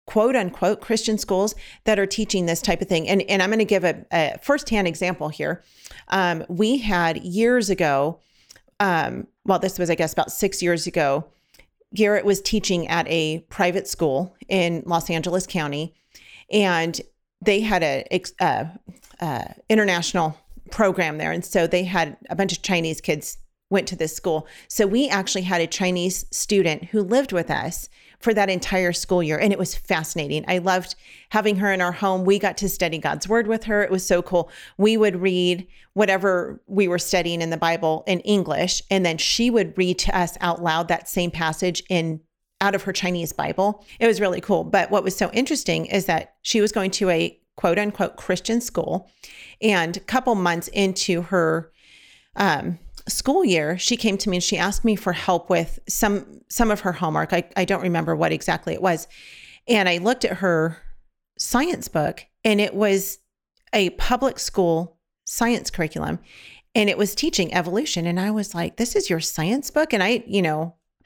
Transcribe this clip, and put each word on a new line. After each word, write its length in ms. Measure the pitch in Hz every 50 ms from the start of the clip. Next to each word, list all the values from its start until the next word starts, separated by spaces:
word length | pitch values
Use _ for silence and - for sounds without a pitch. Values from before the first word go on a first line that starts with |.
| _
quote 280 | - - 214 214 254 262
unquote 460 | 247 190 175 170 - - 185 214 -
Christian 360 | - - 226 220 - 226 214 208
schools 360 | - - 196 185 202 220 - - - - - - -
that 140 | 220 214 196
are 80 | 196
teaching 400 | 196 - - 180 - - 190 175
this 140 | 170 165 170
type 220 | - - 170 175 190
of 60 | -
thing. 200 | 185 160 160 120
And, 140 | 196 196 165
and 200 | - 196 190 185
I'm 80 | 196
gonna 140 | 226 226 214
give 200 | - 208 190 175
a, 200 | 175 151 165 - - 175
a 260 | 170 156 139 - - -
firsthand 460 | - 285 294 - - 233 208 190 170
example 400 | 160 160 190 180 175 - 151 156
here. 340 | 156 - 147 151 165 - _ _ _ _ - - - - - -
Um, 360 | - 190 185 175 170 160 - -
we 300 | 180 170 214 220 262 277
had 400 | 226 214 196 175 170 165 160 - -
years 480 | 180 175 208 226 240 247 247 214 190
ago, 480 | 190 - 175 147 139 139 143 156 165 - _ _ _ _ _ _ - - _ _ _ -
um, 460 | 208 190 175 160 139 123 - - - - _ _ _
well, 140 | - 190 170
this 180 | - 185 - -
was, 120 | 180 165
I 40 | 165
guess, 180 | - 170 151 -
about 200 | 180 - - -
six 300 | - - 196 190 - 175
years 240 | 175 170 165 165
ago, 380 | 175 - 175 151 139 139 151 160 - _ _ _ _ _ - - _ _ _ _ _ -
Garrett 300 | 196 214 202 208 196 -
was 160 | 202 196 196
teaching 480 | 196 - 226 208 - - 185 170 160 -
at 180 | 165 170 165
a 340 | - 165 165 156 156 156 160 - _
private 360 | - - 185 180 175 196 -
school 480 | - - - 170 147 131 139 185 180 - _ - -
in 340 | 196 190 170 170 170 165 -
Los 240 | - 170 165 165 -
Angeles 360 | 170 160 156 180 170 185 185
County, 480 | - - 180 151 143 143 147 160 160 _ _ _ _ _ - - - - - - _
and 500 | - 214 202 185 175 165 165 170 165 - - - _ _ _ _ _ _
they 200 | 180 214 196 208
had 220 | 220 214 202 180 165
a, 240 | 147 135 135 - -
ex-, 240 | - 190 185 - - -
uh, 240 | 180 160 127 104 131 160 180 - _ - - _ _ - - -
uh, 240 | 175 160 131 113 - - - - _ -
international 680 | 220 220 214 196 180 175 170 - - 180 165 156 151 - _ _ - - - -
program 480 | - - 220 190 185 185 175 156 151 156
there. 120 | 156 156 160
And 120 | 170 175
so 220 | - - 190 165
they 180 | 170 - 180 185
had 320 | 175 190 180 165 147 - - - -
a 40 | -
bunch 180 | 160 196 190 180
of 100 | - -
Chinese 380 | - 190 170 165 160 156 -
kids 360 | - - 156 151 - - - - - - _ _ _ -
went 200 | 196 196 - -
to 80 | 185
this 180 | 170 165 156 -
school. 320 | - - 180 156 156 151 - - - - _
So 180 | - - 208
we 220 | 196 202 247 294 269
actually 340 | - 196 185 - - 196 180
had 180 | 180 185 170
a 60 | 165
Chinese 600 | 165 - - 196 180 180 180 175 185 180 - - -
student 540 | - - - - 208 196 185 170 151 - 175
who 160 | - - 214 196
lived 300 | 180 233 269 277 269 196
with 180 | 175 160 -
us 380 | - 131 107 151 - - - - - _ _ - _ _
for 140 | - 226 220
that 160 | 214 202 190
entire 420 | 190 175 - - 196 185 185 175 170
school 300 | - - - 190 180 170
year. 160 | 151 156 151
And 120 | - 196 202
it 60 | -
was 160 | 185 - -
fascinating. 680 | - - - 190 160 160 - - 170 147 143 151 151 -
I 120 | - 185 180
loved 360 | 170 190 185 185 170 - - - - - - - - _
having 260 | - 214 202 214 208
her 160 | 185 208 202 190
in 80 | 185
our 100 | 180 175
home. 340 | 175 - 202 196 185 185 185
We 140 | 190 202 202
got 180 | - 190 165 -
to 100 | 202 180
study 300 | 151 - 185 165 160 156
God's 280 | 147 147 147 151 - 190
word 180 | 220 233 226
with 180 | 208 226 220 220
her. 180 | 220 214 208 202
It 80 | -
was 160 | 190 185 -
so 140 | - 185 175 175
cool. 280 | - 185 175 160 - - - - - _
We 200 | - 196 214 220 220
would 180 | 214 208 175
read 500 | 175 180 196 185 180 180 175 180 175 185 - - - - _ -
whatever 680 | 196 214 190 190 185 190 196 185 175 170 - - - _
we 200 | _ 196 196 202
were 120 | 175 175 170
studying 420 | - - - 180 170 170 170 170 165
in 80 | 165
the 60 | 165
Bible 480 | 156 170 165 170 165 170 160 156 156 -
in 140 | - 185 175
English, 640 | - - 208 202 175 156 151 - 170 180 - - - -
and 140 | 196 190 175
then 140 | 170 160 156
she 320 | - - - - 233 247
would 260 | 233 226 190 165 156
read 220 | 185 185 180 180 180
to 160 | - - -
us 200 | 185 175 165 - -
out 220 | 180 175 170 165 175
loud 260 | 170 160 165 170 165
that 200 | 170 165 - -
same 220 | - 185 175 175
passage 520 | 160 160 165 160 160 - 185 180 160 - - -
in, 320 | 190 170 165 160 160 156 _ _ _ _ _ _ _ -
out 140 | 196 202 196
of 80 | 190 -
her 100 | 202 180
Chinese 400 | - - 185 180 175 165 156 -
Bible. 520 | - 147 151 160 - 190 208 208 - - _ - -
It 60 | 226
was 140 | 233 214 180
really 200 | 208 190 180 180
cool. 240 | - - 202 160 165
But 260 | 160 - 190 170 -
what 120 | 202 196 -
was 140 | 190 175
so 140 | - 202 - -
interesting 540 | 220 269 - 311 - - - 165 160 165
is 180 | - - 196 190
that 280 | - 170 - - - _ _ _
she 180 | - - 226
was 120 | 202 214 214
going 180 | 220 190 190 185
to 180 | - 208 185
a 280 | 170 165 170 170 - _ _ _ _
quote 220 | - - 180 170 202
unquote 380 | 208 208 202 - 190 - -
Christian 440 | - - - 185 175 - - 226 240
school, 500 | 233 - - 175 160 - 160 185 - _ _ _ - - - - - - - _
and 360 | - 220 202 180 165 165 170
a 40 | 214
couple 340 | - - 220 254 254 254 226
months 340 | 196 180 175 170 170 170 -
into 540 | - 208 196 190 185 - - - 175 170 175
her, 500 | - 196 180 165 160 160 165 165 - _ _ _ _ - - - - - _ _ _ _
um, 420 | - 202 185 156 139 - - 175 165 - - - - - -
school 360 | - - - 262 285 392 370
year, 340 | 226 180 160 151 151 175 180
she 180 | - - 240
came 200 | - - 220 190 196
to 100 | - 214
me 60 | 180
and 80 | 180 175
she 120 | - 202 165
asked 260 | 175 196 196 - -
me 120 | 226 208
for 160 | 185 - 196 175
help 380 | - - - 180 170 - -
with 280 | 185 170 170 - - - - -
some, 520 | - - - 208 202 196 - - 71 - _ _
some 220 | - - 240 220
of 100 | 208 -
her 120 | - 190 165
homework. 400 | - 180 160 156 156 160 - 185
I, 120 | 175 180 - -
I 80 | - 180
don't 180 | - 196 175 180
remember 320 | 185 175 165 156 165 165
what 160 | 151 165 160 160
exactly 420 | 160 - - 160 160 - 165 160
it 80 | 156 185
was. 260 | 190 170 160 - - - - - - - - - - - - _ -
And 200 | 240 214 190 180
I 100 | 175 170
looked 260 | 180 220 254 254 -
at 140 | - - 175
her 400 | 190 185 170 160 160 165 160 - - - - - _ _ _ _ _ _ _ -
science 500 | - - - 247 294 359 330 - - -
book, 360 | - 160 147 131 - - - _ _ _ -
and 160 | 214 208 202
it 140 | 208 - -
was 440 | 196 214 202 196 196 190 - - - _ _ _ _ _ _ _ _ _ - -
a 180 | 214 196 175
public 480 | - - - - 247 240 269 262 - -
school 600 | - - - 202 185 170 165 160 180 175 _ _ _ _ _ _ _
science 460 | - - - 233 233 240 - - -
curriculum, 480 | - - 165 156 - 160 151 156 156 170 - _ - - - - - - _ _ -
and 160 | 233 208 202
it 80 | 180 -
was 160 | 208 196 -
teaching 380 | - 294 330 - - - - -
evolution. 520 | 180 165 175 175 220 311 302 - 175 165
And 120 | 175 175 185
I 100 | 185 208
was 240 | 214 214 202 - -
like, 220 | 170 170 - -
"This 200 | - 233 247 -
is 120 | 415 381 -
your 120 | 175 160
science 500 | 160 - - - 156 180 233 285 285 -
book?" 220 | - 294 311 311 -
And 100 | 202 185
I, 200 | 208 247 226 -
you 160 | - 202 196 175
know, 320 | 156 151 156 160 170 - _ _ _ _ _ _